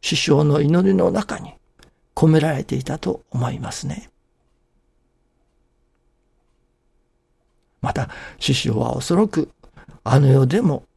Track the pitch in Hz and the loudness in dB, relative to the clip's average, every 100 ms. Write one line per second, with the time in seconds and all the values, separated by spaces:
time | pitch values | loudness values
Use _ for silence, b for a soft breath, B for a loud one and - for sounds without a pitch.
0 | - 156 - 147 151 143 147 175 190 190 | -4 -4 2 2 4 2 2 2 2 2
1 | - - 202 - - - _ _ - _ | 2 -2 -6 -10 -12 -20 _ _ -20 _
2 | _ - 160 156 151 139 - 131 131 - | _ 0 4 4 2 -2 -4 -6 -6 -6
3 | - - _ - 123 - 87 - 139 73 | -6 -8 _ -6 -4 -6 -10 -10 -10 -10
4 | - _ _ _ _ _ _ _ _ _ | -14 _ _ _ _ _ _ _ _ _
5 | _ _ _ _ _ _ _ _ _ _ | _ _ _ _ _ _ _ _ _ _
6 | _ _ _ _ _ _ _ _ _ _ | _ _ _ _ _ _ _ _ _ _
7 | _ _ _ _ _ _ _ _ - - | _ _ _ _ _ _ _ _ -6 -4
8 | 127 B B B - 131 - 113 117 120 | -6 B B B -2 -2 0 -2 -2 -4
9 | - 175 214 165 - _ - B B B | -2 0 2 0 -6 _ -20 B B B
10 | - 131 139 135 131 180 226 135 - | 0 4 6 6 4 2 0 -2 -8